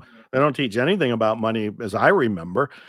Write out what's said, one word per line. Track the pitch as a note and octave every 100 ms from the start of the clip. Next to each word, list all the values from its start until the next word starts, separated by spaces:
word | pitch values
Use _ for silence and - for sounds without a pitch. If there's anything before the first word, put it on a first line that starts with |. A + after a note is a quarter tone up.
| - - -
they | C3
don't | D3 C3
teach | C3 G#2
anything | C3+ G3+ C#3
about | A2+ A2 A2+
money | A2 A2+ G#2+ -
as | A2+ G#2
I | B2+
remember. | G3 B2 F#2+ E2+ F#2 C#3+ -